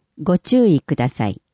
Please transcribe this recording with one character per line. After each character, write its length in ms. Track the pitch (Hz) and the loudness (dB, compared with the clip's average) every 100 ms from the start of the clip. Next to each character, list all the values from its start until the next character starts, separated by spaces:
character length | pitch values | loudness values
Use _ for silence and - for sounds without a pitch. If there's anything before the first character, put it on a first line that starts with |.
| _ - | _ -8
ご 160 | 151 180 | -2 -2
注 280 | - 254 233 | 0 2 4
意 140 | 147 | 2
く 160 | - 127 | 0 -4
だ 120 | 123 | -4
さ 200 | - 107 | -4 -6
い。 140 | 95 _ | -6 _